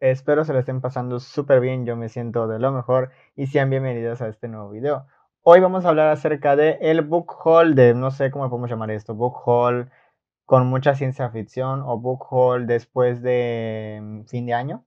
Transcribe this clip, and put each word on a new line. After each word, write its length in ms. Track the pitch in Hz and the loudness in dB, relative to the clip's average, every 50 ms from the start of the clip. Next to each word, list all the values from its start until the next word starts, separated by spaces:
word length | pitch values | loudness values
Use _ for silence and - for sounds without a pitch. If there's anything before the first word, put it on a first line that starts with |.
Espero 420 | 135 131 131 135 - 147 147 151 156 | 0 0 0 0 0 0 0 0 0
se 80 | 156 | 0
lo 80 | 139 127 | 0 -2
estén 220 | 127 135 127 131 | -2 -2 -4 -4
pasando 400 | 131 127 131 123 123 123 123 123 | -6 -6 -6 -6 -6 -6 -6 -8
súper 400 | - - - 147 143 139 139 127 | -10 -8 -8 -4 2 4 4 4
bien, 240 | 123 127 131 127 120 | 4 2 -2 -4 -6
yo 100 | 120 117 | -6 -6
me 140 | 117 117 110 | -6 -8 -8
siento 400 | - 123 117 117 107 120 113 110 | -8 -8 -8 -6 -4 -4 -4 -4
de 100 | 110 110 | -2 -2
lo 140 | 127 135 139 | -2 -2 -2
mejor 380 | 127 120 - 127 131 127 131 _ _ _ _ _ | -2 -2 0 0 0 -2 -2 _ _ _ _ _
y 140 | - 139 135 | -8 -6 -2
sean 220 | 143 147 135 135 | 0 0 0 0
bienvenidos 520 | 135 135 135 131 120 117 117 117 117 120 | 0 -2 -2 -4 -4 -4 -6 -6 -6 -6
a 60 | 123 110 | -8 -10
este 220 | 104 _ - 117 | -10 _ -12 -12
nuevo 200 | 113 107 104 101 | -12 -12 -14 -14
video. 380 | 104 110 127 147 147 135 139 _ _ _ _ _ _ _ | -12 -6 -4 -4 -4 -4 -6 _ _ _ _ _ _ _
Hoy 200 | - 170 170 185 | 8 8 8 10
vamos 240 | 185 180 185 185 175 | 8 4 2 0 0
a 20 | 175 | 2
hablar 220 | 156 156 156 156 | 2 4 4 2
acerca 480 | 151 147 - 151 151 139 147 143 139 147 | 2 0 -2 -2 -2 0 0 2 2 4
de 200 | 151 160 151 - | 4 2 0 0
el 200 | 170 156 160 165 | 0 0 2 0
book 320 | 151 147 165 175 165 - - - - | 0 0 -2 -4 -4 -6 -10 -4 2
haul 300 | 160 165 165 170 160 147 | 4 6 6 6 6 6
de, 180 | 135 123 120 117 | 6 6 6 6
no 180 | 123 131 135 | 4 0 -4
sé 180 | 135 - 139 135 | -2 -2 -2 -2
cómo 200 | 135 143 135 123 | -2 -4 -6 -6
podemos 200 | 123 120 123 117 | -6 -6 -8 -6
llamar 220 | 117 110 110 110 | -8 -8 -6 -8
esto, 240 | 107 104 - - 110 | -8 -8 -10 -10 -6
book 220 | 107 120 123 123 - - | -4 -4 -4 -4 -4 0
haul 440 | 123 120 120 123 123 123 123 123 127 _ _ _ _ _ _ _ _ _ _ _ | 2 2 4 2 2 0 -2 -4 -8 _ _ _ _ _ _ _ _ _ _ _
con 240 | - 139 127 127 127 | 2 2 2 4 2
mucha 280 | 131 131 139 147 139 | 0 0 0 0 0
ciencia 340 | 135 139 131 131 - 131 120 | 0 -2 -6 -4 -6 -6 -8
ficción 520 | 113 113 101 - - 131 131 131 135 139 | -8 -10 -12 -10 -8 -8 -6 -6 -6 -6
o 160 | 139 127 120 110 | -6 -6 -8 -6
book 300 | 120 127 131 131 - - | -6 -6 -8 -8 -8 -4
haul 380 | 131 127 127 123 123 123 123 113 | 0 2 2 2 2 0 0 0
después 540 | 120 117 - _ - 127 123 123 120 120 | -2 -2 -2 _ -2 0 0 0 0 -2
de, 800 | 120 123 123 123 123 120 117 113 113 110 110 110 107 107 107 107 107 | -2 -2 0 0 0 -2 -4 -4 -6 -6 -6 -8 -8 -10 -12 -12 -14
mm, 220 | 107 107 107 110 | -14 -14 -16 -14
fin 200 | - - 120 120 | -10 -10 -8 -6
de 80 | 120 117 | -4 -4
año 300 | 120 131 147 185 254 _ | -4 -4 -6 -8 -10 _